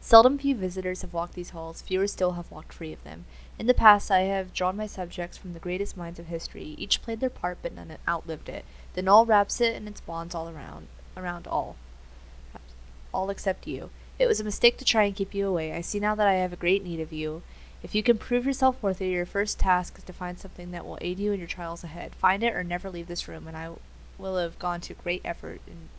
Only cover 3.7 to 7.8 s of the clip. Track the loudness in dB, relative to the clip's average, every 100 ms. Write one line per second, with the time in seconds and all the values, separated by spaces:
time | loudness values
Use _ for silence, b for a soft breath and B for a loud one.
3.7 | 8 10 8 8 4 4 2 -2 -2 0
4.7 | 0 -6 -6 -8 -6 -8 -8 -10 -8 -4
5.7 | -2 -2 -4 -8 -8 -6 -6 -6 -10 -10
6.7 | -10 -2 -2 -2 -2 -2 -2 -4 -4 -6
7.7 | -6